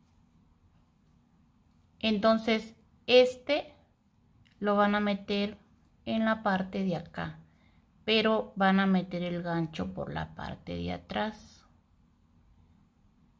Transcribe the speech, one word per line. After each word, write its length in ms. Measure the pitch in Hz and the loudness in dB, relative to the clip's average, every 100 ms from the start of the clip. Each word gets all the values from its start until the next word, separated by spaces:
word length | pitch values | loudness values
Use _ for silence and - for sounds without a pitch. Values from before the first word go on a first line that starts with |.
| _ _ _ _ _ _ _ _ _ _ _ _ _ _ _ _ _ _ _ - | _ _ _ _ _ _ _ _ _ _ _ _ _ _ _ _ _ _ _ -4
Entonces 800 | 220 208 226 220 226 220 220 - _ _ - | -2 2 4 2 2 -2 -4 -18 _ _ 4
este 680 | 247 254 254 - 294 - - _ _ _ _ _ _ _ - | 6 6 2 -2 -2 -4 -18 _ _ _ _ _ _ _ -6
lo 180 | 208 202 | 0 4
van 180 | 202 | 4
a 60 | 208 | 2
meter 580 | 208 196 - 202 202 - - _ _ _ | 0 -2 -2 -2 -2 -6 -20 _ _ _
en 200 | - 226 | -4 0
la 180 | 220 220 | 0 0
parte 420 | 214 185 185 202 | 0 -2 -2 -2
de 100 | 190 | -2
acá, 460 | 160 - - 165 156 - _ _ _ _ _ | -4 -6 -8 -8 -10 -20 _ _ _ _ _
pero 480 | - 220 220 220 214 | 0 2 2 0 -2
van 240 | - 190 190 | 0 4 4
a 80 | 196 | 4
meter 360 | 185 180 175 | 2 0 -6
el 200 | 175 175 | -4 -6
gancho 500 | 175 170 160 - 190 | -4 -2 -4 -4 -8
por 200 | 185 143 | -6 -8
la 220 | 147 - | -8 -10
parte 420 | - - - - 175 | -10 -12 -12 -10 -8
de 160 | 175 | -6
atrás. 720 | 175 - 202 214 214 - - _ _ _ _ _ _ _ _ _ _ _ _ _ _ _ _ _ | -8 -8 -6 -6 -8 -18 -20 _ _ _ _ _ _ _ _ _ _ _ _ _ _ _ _ _